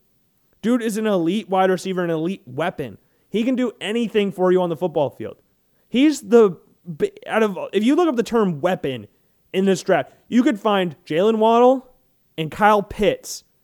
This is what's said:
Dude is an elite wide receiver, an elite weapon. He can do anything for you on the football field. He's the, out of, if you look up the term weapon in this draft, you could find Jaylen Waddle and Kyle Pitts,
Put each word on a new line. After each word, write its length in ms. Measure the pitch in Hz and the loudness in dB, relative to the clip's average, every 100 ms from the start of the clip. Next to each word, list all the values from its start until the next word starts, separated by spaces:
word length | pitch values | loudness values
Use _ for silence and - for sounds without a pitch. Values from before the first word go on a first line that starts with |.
| _ _ _ _ _ _ | _ _ _ _ _ _
Dude 200 | 220 247 | -2 -2
is 140 | 226 208 | -2 -2
an 100 | 220 | -2
elite 420 | 190 165 214 175 | 0 0 -2 -2
wide 220 | 190 190 | 0 2
receiver, 320 | 180 190 180 | 0 -4 -4
an 80 | 170 | -4
elite 320 | 160 170 196 123 | -4 -4 -8 -12
weapon. 520 | 127 175 - 123 98 _ _ _ | -6 -6 -6 -12 -14 _ _ _
He 160 | 208 | -4
can 100 | 247 | -2
do 180 | 247 247 - | -2 -4 -6
anything 520 | 185 233 226 214 202 | -6 -4 -2 0 -2
for 180 | 175 185 | 0 2
you 100 | 185 | 2
on 80 | 175 | 0
the 60 | 160 | -2
football 340 | 180 156 131 | -4 -2 -4
field. 260 | - 107 - _ _ _ _ _ | -6 -14 -14 _ _ _ _ _
He's 340 | 240 302 269 | 2 2 0
the, 360 | 196 233 202 156 _ _ 175 147 208 - - | 2 4 4 0 _ _ -12 -6 -6 -6 -4
out 160 | 214 | -2
of, 160 | 220 165 143 | -2 -4 -4
if 120 | 196 | -2
you 100 | 226 | 2
look 140 | 302 330 | 2 2
up 80 | 240 | 0
the 60 | |
term 380 | - 226 196 147 | -2 0 0 0
weapon 460 | 175 180 143 123 101 _ _ _ _ | -2 -2 -6 -8 -12 _ _ _ _
in 140 | 185 196 | -2 0
this 160 | 185 | 0
draft, 280 | - 170 - _ - | 0 0 -2 _ -2
you 140 | 233 | 2
could 160 | 277 202 | 2 0
find 380 | 220 196 180 - | 0 0 -2 -6
Jaylen 320 | - 156 214 220 | -6 0 2 2
Waddle 580 | 220 233 247 262 - _ _ _ _ - | 4 6 4 2 -4 _ _ _ _ -8
and 120 | 160 | -8
Kyle 320 | - 214 208 | 2 4 4
Pitts, 640 | 202 - 190 - - - _ _ | 0 0 0 0 -8 -16 _ _